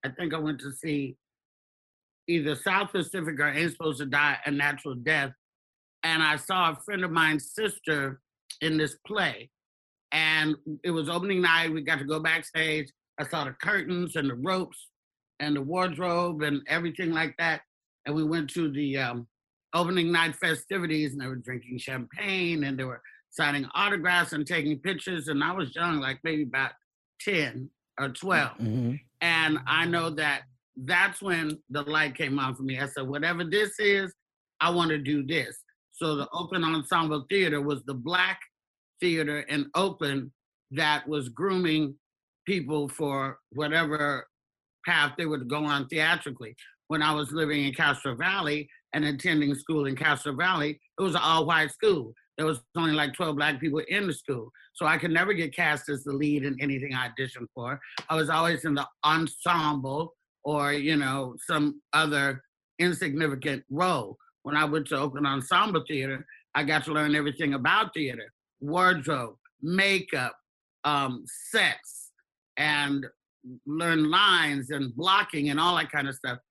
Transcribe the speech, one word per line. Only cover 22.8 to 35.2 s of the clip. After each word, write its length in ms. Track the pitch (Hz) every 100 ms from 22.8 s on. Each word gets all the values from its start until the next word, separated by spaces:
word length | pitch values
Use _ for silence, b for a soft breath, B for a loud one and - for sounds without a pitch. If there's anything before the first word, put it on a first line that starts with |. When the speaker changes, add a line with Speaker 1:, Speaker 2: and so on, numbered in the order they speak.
Speaker 1:
were 180 | 131 120 B B _
signing 380 | - 151 143 135
autographs 580 | - 202 202 180 175 170
and 140 | 151 143
taking 320 | 170 147 147
pictures. 500 | 185 180 - 175 147
And 160 | 143
I 80 | 156
was 220 | 185 139
young, 260 | 160 170 151
like, 200 | 131 131
maybe 200 | 160 156
about 260 | 139 131 131 - _ _ _ _
ten 480 | - 185 139 123 131 _ _ -
or 80 | 139
twelve. 480 | 120 185 170 131 -
Speaker 2:
Mm-hmm. 380 | 117 113 117 143 _ _
Speaker 1:
And 380 | 170 165 160 156 127
I 180 | 156
know 240 | 170 170 165
that 340 | 151 151 139 - _ _
that's 460 | - 131 180 196 190
when 380 | 196 170 156 151 _
the 140 | 139
light 320 | 143 156 151
came 240 | 127 147 139
on 160 | 135
for 80 | 131
me. 180 | 135 127
I 60 | 135
said, 200 | 143 131
"Whatever 380 | 143 165 170
this 340 | 175 202 208 -
is, 320 | 208 202 190 - _ _ _ _
I 120 | 160
wanna 260 | 175 165 156
do 260 | 135 147